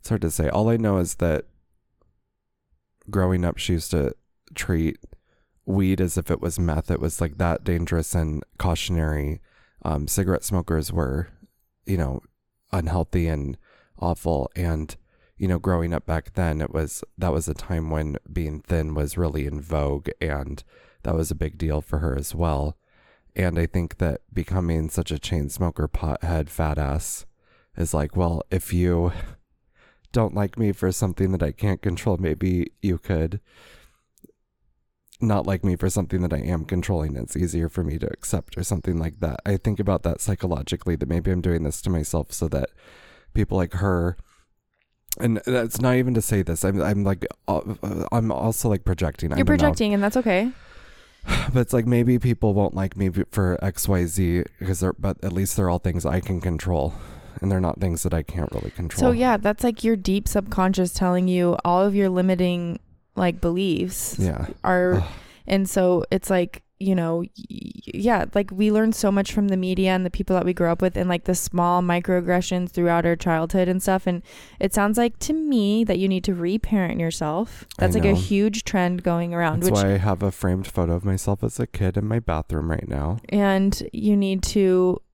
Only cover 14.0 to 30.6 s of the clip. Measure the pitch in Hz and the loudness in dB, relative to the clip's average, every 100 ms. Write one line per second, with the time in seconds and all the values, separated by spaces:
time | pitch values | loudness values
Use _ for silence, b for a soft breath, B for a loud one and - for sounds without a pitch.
14 | 87 82 85 76 64 - 87 80 78 - | -4 -2 0 -2 -2 -2 -2 -2 -4 -12
15 | _ _ _ - 95 87 92 87 85 82 | _ _ _ -4 0 0 2 0 0 -4
16 | - 82 - - 87 78 76 78 76 - | -2 -4 -4 -2 0 0 -2 -4 -4 -8
17 | - - 90 73 80 76 - 85 80 78 | -14 -4 0 0 -2 -6 -4 -4 -2 -2
18 | 78 71 - 87 78 76 - 85 78 76 | -4 -6 -8 -6 -4 -8 -2 -2 0 -2
19 | 73 - 85 76 71 73 73 80 73 71 | -4 -2 -2 -2 -4 -6 -4 -2 0 -2
20 | - - 80 71 69 73 - b b b | -6 -6 -4 -4 -6 -10 -14 b b b
21 | - 82 80 76 78 - 80 76 - 76 | -4 -2 -2 -2 -4 -4 -2 -2 -2 -2
22 | 78 67 69 78 85 71 73 - b b | -2 -4 -6 -2 0 0 -2 -6 b b
23 | b b b - 90 82 85 92 82 - | b b b -2 0 2 0 0 -2 -2
24 | 85 67 _ - 82 92 87 80 78 - | -2 -2 _ -6 -2 0 0 0 0 -2
25 | 82 76 - 80 71 - 87 - 76 - | -2 -4 -4 -4 -4 -2 -2 -2 -4 -2
26 | 82 69 85 82 76 - 80 73 71 73 | -2 -4 -2 -2 -2 -2 -2 0 -2 -2
27 | - - - _ _ _ _ - 87 80 | -4 -10 -12 _ _ _ _ -6 -2 0
28 | 73 92 85 82 - 92 - 90 90 85 | 0 0 0 0 -2 -4 -2 2 2 4
29 | 87 85 B B _ _ _ b b b | 0 -2 B B _ _ _ b b b
30 | b 123 110 104 101 - | b 0 0 0 -2 0